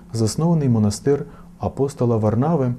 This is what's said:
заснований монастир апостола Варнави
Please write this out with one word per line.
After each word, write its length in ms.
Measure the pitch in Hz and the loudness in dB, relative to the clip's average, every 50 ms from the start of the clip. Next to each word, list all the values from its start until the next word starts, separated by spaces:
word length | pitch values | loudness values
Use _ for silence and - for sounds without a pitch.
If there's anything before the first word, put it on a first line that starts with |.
| - - - | -18 -10 -4
заснований 560 | 113 113 107 - - 156 170 170 156 139 127 | -2 -2 -2 0 0 0 2 2 2 2 2
монастир 560 | 117 110 107 104 104 - - 139 143 139 - - - - - - - - | 2 4 2 2 0 0 0 0 0 0 0 -8 -14 -20 -20 -20 -14 -8
апостола 580 | - 92 - - 135 - - - 127 117 113 107 | -8 -8 -2 -2 -4 -4 -2 -2 0 0 0 2
Варнави 560 | 107 107 113 113 135 160 175 143 131 123 120 | 2 2 2 2 0 0 0 0 0 -2 -2